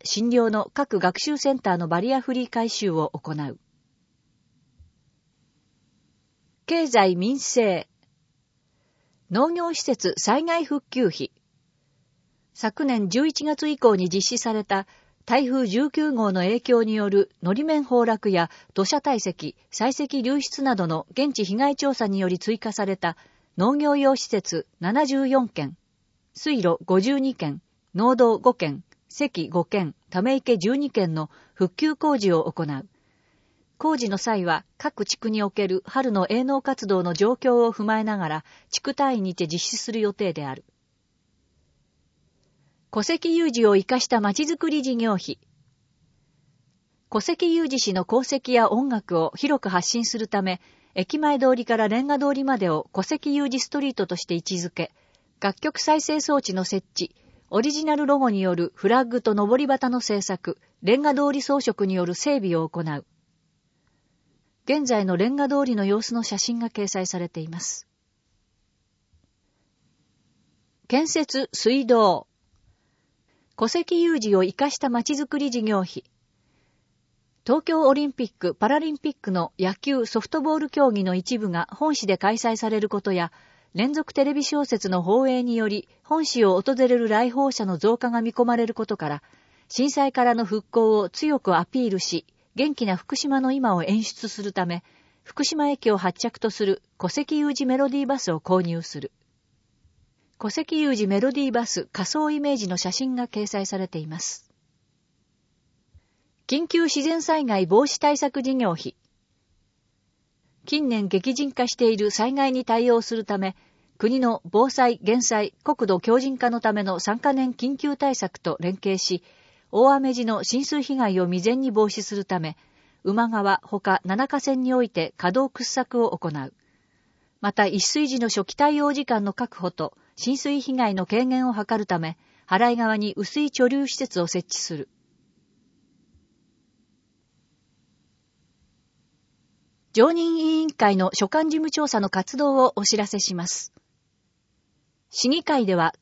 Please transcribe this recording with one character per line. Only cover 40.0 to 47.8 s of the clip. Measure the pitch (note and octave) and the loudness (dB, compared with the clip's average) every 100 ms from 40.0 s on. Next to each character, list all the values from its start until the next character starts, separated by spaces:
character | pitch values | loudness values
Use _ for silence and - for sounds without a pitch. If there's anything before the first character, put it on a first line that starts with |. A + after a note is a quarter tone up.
予 | G#3 | -2
定 | G3 G3 | -2 -4
で | D#3 | -4
あ | C#3+ | -8
る。 | C3 _ _ _ _ _ _ _ _ _ _ _ _ _ _ _ _ _ _ _ _ _ _ _ | -10 _ _ _ _ _ _ _ _ _ _ _ _ _ _ _ _ _ _ _ _ _ _ _
戸 | G#3+ | -4
籍 | G#3 E4 E4+ | -2 0 2
有 | E4 E4 | 2 2
事 | A#3+ | 4
を | G#3+ G3+ | 6 6
生 | - | 4
か | B3+ | -2
し | - | 2
た | A#3+ | 0
ま | G#3 | 2
ち | G3 | 0
づ | D4+ E4+ | -2 -2
く | D#4+ | 0
り | D4+ | 0
事 | C4 A#3+ | -2 -2
業 | A3+ | 0
費。 | F#3+ - - _ _ _ _ _ _ _ _ _ _ _ _ _ _ _ _ - | -2 -4 -14 _ _ _ _ _ _ _ _ _ _ _ _ _ _ _ _ -6
戸 | G#3+ | -4
籍 | C4 E4 E4+ | -2 0 2
有 | E4 D#4 | 2 0
事 | |
史 | C4 | -2